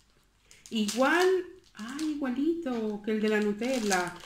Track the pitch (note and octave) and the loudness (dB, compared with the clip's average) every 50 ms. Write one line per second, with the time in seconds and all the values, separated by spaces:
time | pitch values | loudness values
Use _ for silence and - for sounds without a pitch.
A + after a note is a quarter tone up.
0 | _ _ _ _ _ _ _ _ _ - - - - - A3 A3+ G#3+ G3+ G#3+ A3+ | _ _ _ _ _ _ _ _ _ -20 -20 -20 -12 -6 -2 -2 0 0 2 2
1 | C4 C#4+ D#4+ F4 F#4 F#4 F#4+ F4+ F4+ - - - - - - - G#3+ A#3+ C4+ D4 | 4 4 4 4 4 4 4 2 0 -4 -12 -20 -20 -20 -16 -14 -12 -10 -6 -4
2 | D#4 D#4 D4+ D4 C#4+ B3+ A#3+ C4+ C#4+ E4 E4+ E4 - C4 B3 A3+ A3 G#3+ G#3 G3+ | -4 -4 -2 -2 -2 -2 -2 0 0 0 0 0 -2 -4 -2 -2 -2 -4 -4 -4
3 | - A3+ A3 G#3+ G#3 G#3+ G#3+ G#3 G#3+ G#3 G#3 G#3 A#3 B3+ C4+ B3 G#3+ G3+ F#3+ F3+ | -4 -2 -2 0 2 2 2 2 2 2 0 -2 -2 -2 0 0 2 2 2 0
4 | F3+ E3+ - - - | 0 -2 -6 -10 -12